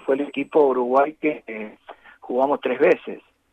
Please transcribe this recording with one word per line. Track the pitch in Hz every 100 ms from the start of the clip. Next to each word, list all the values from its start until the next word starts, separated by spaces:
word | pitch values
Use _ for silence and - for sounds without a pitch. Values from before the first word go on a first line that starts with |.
| -
fue | 135
el |
equipo | 143 - 139 160 143
Uruguay | 127 123 131 147 156
que, | 151 147 -
eh, | 110 107 98 - - - -
jugamos | - 127 135 147
tres | 131 120
veces, | 160 147 - 73 - _ _